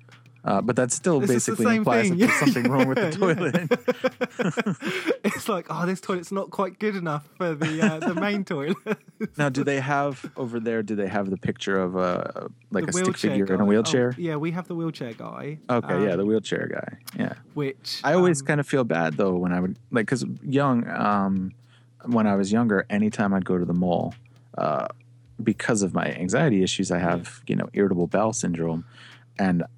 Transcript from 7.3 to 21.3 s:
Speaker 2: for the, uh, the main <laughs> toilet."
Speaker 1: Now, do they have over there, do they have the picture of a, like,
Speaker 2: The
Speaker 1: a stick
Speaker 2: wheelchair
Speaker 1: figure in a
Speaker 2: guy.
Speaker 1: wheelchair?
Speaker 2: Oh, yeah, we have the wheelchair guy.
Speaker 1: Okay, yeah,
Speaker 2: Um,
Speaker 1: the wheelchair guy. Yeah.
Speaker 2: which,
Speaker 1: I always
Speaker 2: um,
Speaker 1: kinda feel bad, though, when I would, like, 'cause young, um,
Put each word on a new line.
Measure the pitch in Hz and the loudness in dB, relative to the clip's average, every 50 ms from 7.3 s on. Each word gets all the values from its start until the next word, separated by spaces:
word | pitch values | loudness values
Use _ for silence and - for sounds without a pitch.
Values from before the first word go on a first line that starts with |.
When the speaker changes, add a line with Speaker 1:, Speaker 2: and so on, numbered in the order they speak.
| _ | _
Speaker 2:
for | _ 185 170 160 | _ -2 -2 0
the, | 143 156 156 156 160 | 0 -2 -2 2 2
uh, | 220 214 156 160 | 2 2 2 0
the | - - 175 | -2 -2 -2
main | 175 196 208 208 208 190 | 0 -2 0 -2 -2 -2
<laughs> | - 185 | -4 -4
toilet." | 143 139 156 160 - - 214 214 - _ - _ _ 220 - - | -4 -2 -4 -4 -4 -4 -6 -6 -6 _ -16 _ _ -10 -8 -2
Speaker 1:
Now, | - 147 143 | -2 -2 0
do | 127 139 139 | 0 0 0
they | 139 139 139 | 0 0 -2
have | 131 139 147 139 143 143 135 - - - - - | 0 0 0 0 0 -2 -4 -6 -12 -14 -8 -8
over | 135 117 117 117 | -8 -6 -4 -4
there, | 110 117 113 113 | -2 -2 -2 -2
do | 107 104 107 | -2 -2 -2
they | 101 101 95 | -2 -2 -2
have | 101 104 101 95 | -2 -2 -2 -2
the | 95 | -4
picture | 92 - - 101 - - 98 98 95 | -4 -4 -6 -6 -4 -4 -2 0 0
of | 92 90 92 | 0 0 0
a, | 92 92 90 90 90 - - - - - - - - _ _ | 0 0 0 0 -2 -4 -6 -8 -10 -12 -12 -14 -18 _ _
like, | - 95 90 | -4 -2 -2
Speaker 2:
The | - | 0
Speaker 1:
a | |
stick | - 180 185 | -2 0 0
Speaker 2:
wheelchair | 185 185 - - 104 | 0 0 0 0 0
Speaker 1:
figure | 98 101 98 95 95 | 2 2 0 2 2
in | 95 | 2
a | 104 | 4
Speaker 2:
guy. | 101 | 4
Speaker 1:
wheelchair? | 104 110 110 - - 127 123 123 127 | 4 4 4 2 2 2 2 2 0
Speaker 2:
Oh, | 127 | -2
yeah, | 175 165 156 | -4 -4 -2
we | 147 151 170 | -2 -2 -4
have | 165 180 170 | -4 -6 -6
the | - 180 | -6 -6
wheelchair | 165 165 160 151 - 143 120 | -4 -4 -4 -4 -6 -10 -10
guy. | 110 113 117 113 113 127 131 143 156 151 - - | -10 -12 -14 -14 -12 -10 -10 -10 -10 -12 -4 -2
Speaker 1:
Okay, | 123 117 - - 92 90 104 | 0 0 0 0 0 0 2
yeah, | 101 | 2
Speaker 2:
Um, | 87 87 | 2 2
Speaker 1:
the | 98 | 2
wheelchair | 104 110 107 - - 82 - - - | 2 2 0 0 -2 -4 -4 -4 -4
guy. | - - - - - - - - - - | -6 -8 -8 -10 -14 -16 -18 -12 -6 -4
Yeah. | - - - - - - | -4 -4 -6 -10 -16 -12
Speaker 2:
which, | - 147 143 135 - - - - - - | -6 -4 -4 -4 -6 -8 -10 -10 -10 -4
Speaker 1:
I | - 139 160 | 0 2 4
always | 185 180 180 165 139 | 6 6 4 4 2
Speaker 2:
um, | 135 | 0
Speaker 1:
kinda | 139 151 147 135 | 0 0 0 0
feel | - - 135 123 | 2 2 2 2
bad, | 113 - 82 85 80 78 - | 2 2 2 2 0 2 2
though, | 104 95 90 | 2 2 2
when | 90 90 90 | 2 0 0
I | 90 90 | 0 0
would, | 92 92 - - - _ | 0 -2 -4 -8 -10 _
like, | - 120 107 | 0 0 0
'cause | - 135 123 135 123 127 - | 0 -2 -2 -2 -6 -8 -8
young, | - 147 131 139 143 139 127 117 - - | -6 0 2 2 4 4 2 2 0 -2
um, | - 120 117 104 104 101 98 95 | -2 0 2 2 2 2 2 2